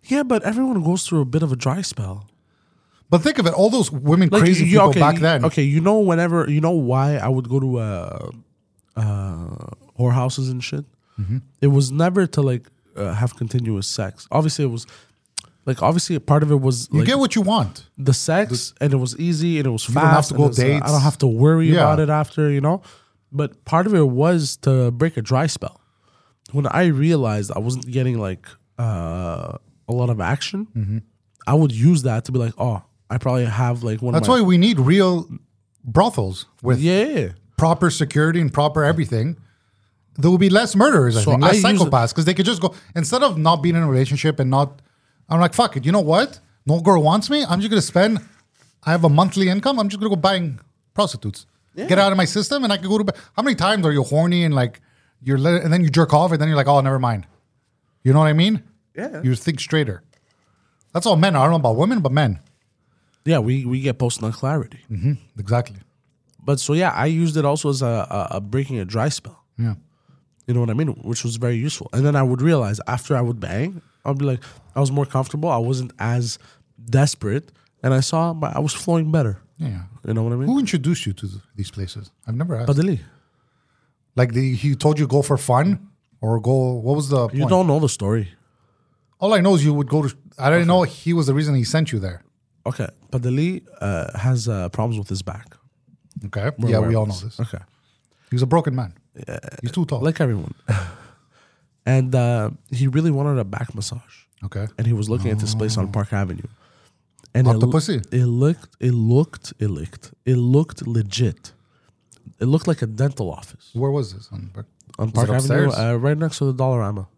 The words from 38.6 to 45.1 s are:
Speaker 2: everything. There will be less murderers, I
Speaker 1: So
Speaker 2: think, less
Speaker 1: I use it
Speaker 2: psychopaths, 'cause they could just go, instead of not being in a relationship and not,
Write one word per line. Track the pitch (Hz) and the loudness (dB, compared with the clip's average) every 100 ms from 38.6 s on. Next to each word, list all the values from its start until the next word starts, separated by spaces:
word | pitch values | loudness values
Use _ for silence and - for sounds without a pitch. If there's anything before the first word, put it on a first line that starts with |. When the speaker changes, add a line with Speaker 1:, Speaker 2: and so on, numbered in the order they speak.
| 147 156 | 0 2
Speaker 2:
everything. | 147 160 139 113 131 165 - _ _ _ _ _ _ - | 0 0 0 -2 -2 -6 -16 _ _ _ _ _ _ 0
There | 156 | 4
will | 180 | 4
be | 196 | 4
less | 196 233 190 | 4 2 4
murderers, | 269 196 123 113 | 4 6 4 2
I | |
Speaker 1:
So | 104 | 2
Speaker 2:
think, | 123 | 4
less | 160 208 | 6 6
Speaker 1:
I | 208 | 4
use | 202 | 4
it | 160 | 4
Speaker 2:
psychopaths, | 131 117 | 2 2
'cause | - 160 | 0 0
they | |
could | 185 190 | 2 0
just | 214 | 0
go, | 185 - - | -4 -6 -8
instead | 170 160 247 | -6 0 2
of | 269 160 | 2 2
not | 156 170 | 2 2
being | 165 165 | 2 2
in | |
a | 160 | 2
relationship | 131 135 143 156 147 | 2 2 0 0 0
and | 131 | 0
not, | 135 143 - _ _ _ | 2 0 -4 _ _ _